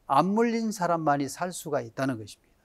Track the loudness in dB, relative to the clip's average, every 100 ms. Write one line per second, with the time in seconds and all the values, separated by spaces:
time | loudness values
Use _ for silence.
0 | 0 4 4 4 2 0 -2 -2 0 2
1 | 2 2 0 -4 -6 -6 -4 -4 -4 -4
2 | -4 -4 -8 -18 _ _